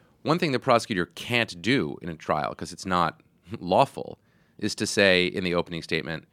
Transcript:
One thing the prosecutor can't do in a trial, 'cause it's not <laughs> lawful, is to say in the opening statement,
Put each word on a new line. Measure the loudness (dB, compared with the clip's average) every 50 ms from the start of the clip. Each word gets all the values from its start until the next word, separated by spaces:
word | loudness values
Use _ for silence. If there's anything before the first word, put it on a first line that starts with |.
| _ _ _ _
One | -2 -2 0 0
thing | 0 -2
the | -2 -2
prosecutor | 2 4 2 2 2 0 -2 -2 -4 -4
can't | -6 -12 -8 -2 -2 -2 -2 -2 -4 -6
do | -2 0 0 0 0 -2 -6 -8
in | -10 -12
a | -12
trial, | -8 -4 -2 -2 0 -2 -4 -6
'cause | -8 -12 -12
it's | -12 -10 -6
not | -2 0 2 2 0 -2 _ _ _ _ _
<laughs> | _ -14 -14 -8
lawful, | -2 2 4 4 4 2 0 -10 -10 -12 -12 -18 _ _ _ _ _ _ _ -6
is | -6 -4 -4
to | -2 -4
say | -2 4 6 6 6 8 6 4
in | 2 0 -2 -2
the | 0 0
opening | 0 0 -2 -6 -10
statement, | -6 -4 -4 -4 -4 -4 -8 -10 -10 _